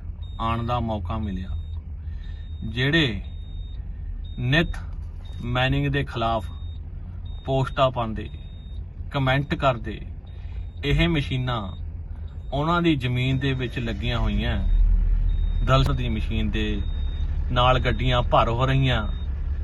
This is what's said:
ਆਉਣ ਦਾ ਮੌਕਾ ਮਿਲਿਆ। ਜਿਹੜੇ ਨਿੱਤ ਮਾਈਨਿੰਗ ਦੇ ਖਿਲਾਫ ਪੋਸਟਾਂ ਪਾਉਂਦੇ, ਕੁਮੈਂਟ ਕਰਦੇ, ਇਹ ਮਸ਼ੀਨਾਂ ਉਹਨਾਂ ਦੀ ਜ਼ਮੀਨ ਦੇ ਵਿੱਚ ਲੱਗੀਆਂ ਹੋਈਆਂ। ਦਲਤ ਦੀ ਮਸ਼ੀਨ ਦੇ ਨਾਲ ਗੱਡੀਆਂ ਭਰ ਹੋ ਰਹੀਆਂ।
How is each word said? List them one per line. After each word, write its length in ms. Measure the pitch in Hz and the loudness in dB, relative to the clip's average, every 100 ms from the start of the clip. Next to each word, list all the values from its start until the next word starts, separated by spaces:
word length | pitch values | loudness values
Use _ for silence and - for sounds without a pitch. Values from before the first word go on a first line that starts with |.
| - - - - | -10 -10 -10 -4
ਆਉਣ 260 | 113 117 117 | -2 -2 -2
ਦਾ 140 | 123 | -2
ਮੌਕਾ 380 | 113 107 - 113 | -2 -2 -4 -4
ਮਿਲਿਆ। 300 | 107 95 92 - - - - - - - - - - - | -4 -4 -4 -6 -6 -8 -8 -10 -8 -8 -8 -10 -8 -8
ਜਿਹੜੇ 580 | 110 113 135 165 139 98 - - - - - - - - - - - - | -6 -2 2 4 2 0 -6 -10 -10 -10 -8 -10 -10 -8 -8 -8 -8 -4
ਨਿੱਤ 300 | 123 151 170 - - - - - - - | 2 4 2 -2 -6 -8 -8 -10 -10 -8
ਮਾਈਨਿੰਗ 440 | 120 123 131 139 143 | -2 2 2 2 2
ਦੇ 180 | 139 | 0
ਖਿਲਾਫ 420 | - 127 113 - - - - - - - - - - - | -2 0 0 0 -2 -8 -8 -10 -10 -10 -10 -10 -10 -8
ਪੋਸਟਾਂ 460 | - 135 131 - 131 | 0 0 2 4 2
ਪਾਉਂਦੇ, 400 | 127 113 107 101 - - - - - - - - | 2 -2 -4 -8 -10 -12 -12 -10 -10 -10 -10 -4
ਕੁਮੈਂਟ 420 | 143 131 135 139 | 0 2 2 2
ਕਰਦੇ, 460 | 160 139 117 113 95 - - - - - - - - | 2 2 2 -2 -8 -10 -12 -12 -10 -8 -8 -8 -4
ਇਹ 240 | 143 143 170 | 0 4 4
ਮਸ਼ੀਨਾਂ 640 | 160 135 131 127 120 95 85 - - - - - - - | 2 0 -2 -2 -2 -4 -8 -8 -10 -10 -10 -10 -10 -4
ਉਹਨਾਂ 300 | 139 156 170 | -2 2 4
ਦੀ 140 | 170 143 | 4 4
ਜ਼ਮੀਨ 420 | 123 123 127 131 | 2 0 2 2
ਦੇ 140 | 139 | 0
ਵਿੱਚ 260 | 131 123 - | 0 -2 -2
ਲੱਗੀਆਂ 400 | 117 104 - 117 | -4 -2 0 2
ਹੋਈਆਂ। 500 | 208 208 226 - - - - - - - - - - - | 2 2 2 2 4 6 6 6 4 4 4 2 2 2
ਦਲਤ 260 | 117 135 135 | 4 6 6
ਦੀ 180 | 131 117 | 2 0
ਮਸ਼ੀਨ 420 | 110 107 110 107 | -2 0 0 0
ਦੇ 320 | 107 104 101 98 - - - - - - | 0 0 0 -2 -2 -2 -2 -2 0 0
ਨਾਲ 260 | 120 123 127 | 4 6 6
ਗੱਡੀਆਂ 440 | 123 110 127 123 | 2 2 2 2
ਭਰ 260 | 117 143 113 | 4 4 4
ਹੋ 180 | 113 131 | 4 4
ਰਹੀਆਂ। 420 | 135 131 117 107 - - - - - | 4 4 2 0 -2 -4 -2 -2 -2